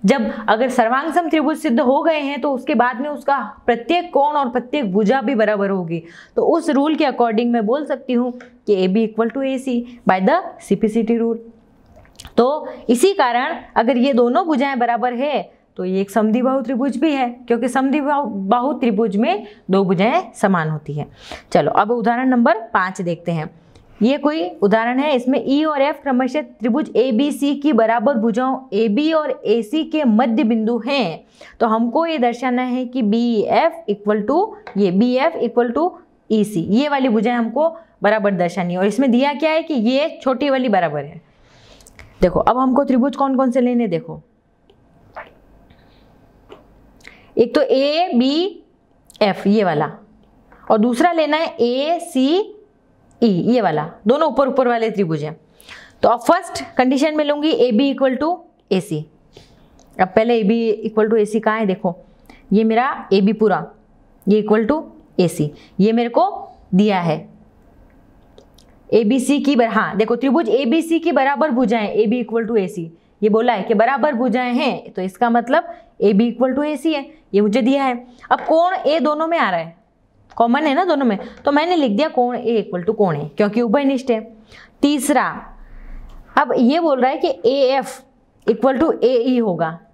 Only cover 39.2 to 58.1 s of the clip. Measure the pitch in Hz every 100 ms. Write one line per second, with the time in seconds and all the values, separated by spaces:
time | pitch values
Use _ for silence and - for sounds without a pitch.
39.2 | 277 285 311 320 320 285 214 262 311 -
40.2 | 254 254 285 262 247 202 170 147 143 165
41.2 | _ _ _ _ - - - - - -
42.2 | 180 160 - 240 262 254 285 262 277 277
43.2 | 269 262 262 254 247 240 233 170 160 156
44.2 | _ _ _ _ _ _ _ _ _ -
45.2 | - _ _ - _ - _ _ _ _
46.2 | _ _ _ - _ _ _ _ - -
47.2 | - - 240 254 285 262 277 311 359 247
48.2 | 254 294 370 - _ _ _ _ _ -
49.2 | 208 180 196 214 190 151 151 - - _
50.2 | _ _ _ - - 220 233 240 349 330
51.2 | 302 302 320 - 240 247 294 339 330 262
52.2 | 262 349 427 - - _ _ _ _ _
53.2 | 233 180 175 247 190 151 151 - 202 277
54.2 | 311 254 269 262 247 233 220 185 185 156
55.2 | 151 156 _ _ - - - _ - 233
56.2 | - 339 370 - 277 - 254 262 311 302
57.2 | 294 294 302 302 247 214 277 269 269